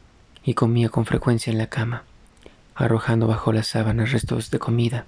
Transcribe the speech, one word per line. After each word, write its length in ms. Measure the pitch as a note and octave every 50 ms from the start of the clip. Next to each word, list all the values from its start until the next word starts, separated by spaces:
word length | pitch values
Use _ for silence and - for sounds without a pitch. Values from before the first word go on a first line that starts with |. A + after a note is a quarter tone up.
| - - _ - - _ - - -
y 100 | - B2
comía 340 | - - A2+ A#2 A#2+ A#2 A2
con 160 | - - A#2
frecuencia 460 | - - A#2 - - A#2+ A2+ - -
en 80 | A2+ A2
la 100 | A2 -
cama, 360 | - - A#2 A#2 A#2 A2 - - - - - - _ _ - - - - - - -
arrojando 520 | - C3 A#2 A#2 A2+ - - A2+ A2+ A2
bajo 260 | A2 A2 A2 - - A2
las 140 | A2 A2
sábanas 460 | - - A2+ A2 A2 A2 A#2 A2 A2 C3+
restos 380 | B2 - - A#2+ A#2+ A2 -
de 80 | - -
comida 460 | - - A2+ A#2+ A#2+ A#2 B2 A#2+ -